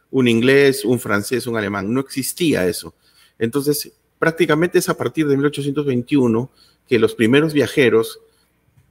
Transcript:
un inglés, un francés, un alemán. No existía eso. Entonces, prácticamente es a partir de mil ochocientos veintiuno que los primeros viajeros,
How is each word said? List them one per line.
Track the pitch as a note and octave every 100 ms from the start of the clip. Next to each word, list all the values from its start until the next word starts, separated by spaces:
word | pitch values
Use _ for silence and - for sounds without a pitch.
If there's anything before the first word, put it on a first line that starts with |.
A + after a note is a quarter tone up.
| _
un | C3+ B2
inglés, | A2+ B2+ C#3 C#3+ C3+
un | G#2+ B2
francés, | A#2 G2+ G#2 A#2+ A#2+
un | A2+
alemán. | G2+ G2+ G2
No | B2+
existía | C3+ C3+ B2+ - E3+ G#2 F2+
eso. | E2+ E2 - _ _ _ -
Entonces, | A#2 C#3+ C#3+ D3 - - _ _
prácticamente | D#3+ D#3+ E3 D3+ F3 F3+
es | E3+
a | E3
partir | B2 D#3+ D3+
de | C#3
mil | D3
ochocientos | C#3+ C#3+ C#3 C#3+
veintiuno | B2 A#2+ D3 B2 A2+ C3 _ _ _ _
que | A#2
los | A2
primeros | - A2+ C#3 D#3+
viajeros, | D3+ A2+ - B2 A2 A2+ - _ _ _ _ _ _ _